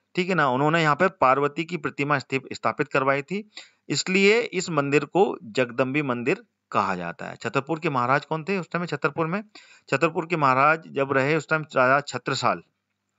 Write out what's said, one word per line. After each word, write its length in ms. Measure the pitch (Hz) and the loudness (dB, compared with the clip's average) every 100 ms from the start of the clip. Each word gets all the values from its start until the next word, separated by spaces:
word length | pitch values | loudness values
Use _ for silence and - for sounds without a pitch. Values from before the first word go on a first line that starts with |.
| _ | _
ठीक 140 | 175 180 | -6 -2
है 60 | |
ना, 140 | 180 143 | 0 2
उन्होंने 340 | 123 151 165 | 2 2 2
यहाँ 140 | 156 143 | 2 2
पे 120 | 185 | 0
पार्वती 560 | - 131 131 143 147 | 2 2 4 0 -2
की 120 | 165 175 | -6 -6
प्रतिमा 420 | 147 - 143 143 | -6 -4 -2 -2
स्थि-, 360 | - 135 - | -2 -6 -6
स्थापित 340 | - 117 - 147 | -6 -4 -2 -2
करवाई 340 | 139 135 139 | 0 0 0
थी, 280 | 139 196 208 - - _ - | -4 -10 -10 -18 -20 _ -8
इसलिए 520 | 143 - 190 196 226 | -6 -2 2 4 4
इस 300 | 247 180 180 | 0 -6 -2
मंदिर 340 | 156 139 143 | -2 2 0
को 340 | 147 170 220 - | 2 2 2 0
जगदम्बी 600 | 117 104 123 120 131 139 | -6 -2 -2 0 -2 -2
मंदिर 420 | 143 120 120 196 - _ _ | -2 -2 -2 -4 -6 _ _
कहा 240 | 117 98 | -2 0
जाता 320 | 92 85 85 90 | -2 -6 -10 -12
है। 100 | 87 | -10
छतरपुर 420 | - 139 135 160 | -4 -4 -4 -4
के 120 | 165 | -2
महाराज 340 | 135 123 143 | -2 0 0
कौन 200 | - 160 | 0 -6
थे 140 | 151 196 | -4 -6
उस 80 | 160 | -6
समय 200 | 170 175 | -6 -6
छतरपुर 400 | 147 156 143 160 | -4 -4 -2 -4
में? 180 | 190 214 - - - - | -4 -8 -18 -20 -20 -4
छतरपुर 380 | 139 165 170 165 | 0 0 0 -4
के 100 | 170 | 0
महाराज 520 | 139 131 147 160 165 | 2 4 4 2 -2
जब 240 | 139 139 | -4 0
रहे 240 | 135 135 160 | 2 2 0
उस 120 | - | 0
टाइम 140 | 156 | -4
राजा 380 | 151 - 127 139 | -2 2 4 4
छत्रसाल, 640 | - 123 - - 120 90 - _ _ _ _ | 0 -8 -6 -2 0 -2 -6 _ _ _ _